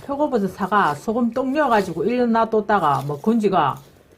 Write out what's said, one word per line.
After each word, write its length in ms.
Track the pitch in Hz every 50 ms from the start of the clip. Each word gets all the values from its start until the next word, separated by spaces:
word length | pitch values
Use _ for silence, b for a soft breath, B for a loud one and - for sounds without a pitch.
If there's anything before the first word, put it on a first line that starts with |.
| -
표고버섯 460 | - 285 269 302 285 254 233 196 185
사가 440 | 185 - 208 180 214 208 185 156 143
소금 360 | 143 - - 214 247 240 233
떡 180 | 220 254 269 262
넣어가지고 520 | 262 311 302 254 233 208 190 185 160 - -
일 120 | 196 240
년 140 | 247 247 240
놔뒀다가 720 | 226 226 226 220 220 214 208 208 214 202 165 151 139 131 131
뭐 140 | 143 147 139
건지가 560 | - 220 226 233 208 285 - 175 151 135 - - - - - - _ _ -